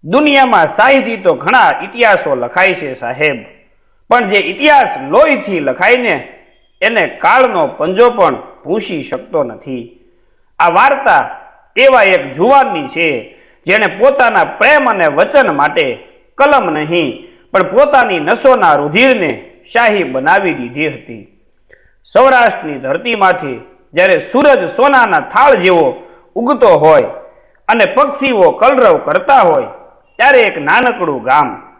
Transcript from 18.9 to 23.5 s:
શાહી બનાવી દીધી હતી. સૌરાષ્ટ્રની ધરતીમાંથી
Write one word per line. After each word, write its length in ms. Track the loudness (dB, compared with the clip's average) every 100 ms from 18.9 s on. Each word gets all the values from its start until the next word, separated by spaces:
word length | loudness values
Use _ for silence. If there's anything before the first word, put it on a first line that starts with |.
| 0 2 2 -2 -6 -14 _ _
શાહી 300 | 0 0 0
બનાવી 500 | -4 -4 0 0 0
દીધી 340 | -6 -10 -6 -8
હતી. 400 | -8 -18 -20 -20 _ _ _ _ _ _ _ _
સૌરાષ્ટ્રની 680 | 2 4 4 2 -2 -10 -10
ધરતીમાંથી 840 | -6 -6 -6 0 0 0 -6